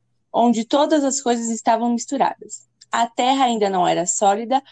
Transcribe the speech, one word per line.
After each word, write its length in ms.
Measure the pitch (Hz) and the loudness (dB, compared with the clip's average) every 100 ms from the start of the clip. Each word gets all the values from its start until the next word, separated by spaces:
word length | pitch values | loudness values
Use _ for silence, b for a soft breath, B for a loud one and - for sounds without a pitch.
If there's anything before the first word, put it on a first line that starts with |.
| _ _ _ | _ _ _
onde 320 | - 240 220 | 0 2 2
todas 400 | 220 285 302 311 | 0 0 2 2
as 160 | 277 247 | 0 -2
coisas 300 | 240 240 233 | -2 -2 -2
estavam 400 | 226 - 220 240 | -4 0 0 0
misturadas. 760 | 233 - 277 190 - - - _ _ - | -4 -4 -2 -2 -4 -18 -20 _ _ -6
A 160 | 226 233 | -2 -2
terra 380 | - 247 269 | 0 0 2
ainda 240 | 247 226 202 | 0 0 0
não 180 | 190 170 | 0 0
era 200 | 165 175 | 0 -2
sólida, 560 | - 190 208 233 269 - | 0 2 0 0 -2 -4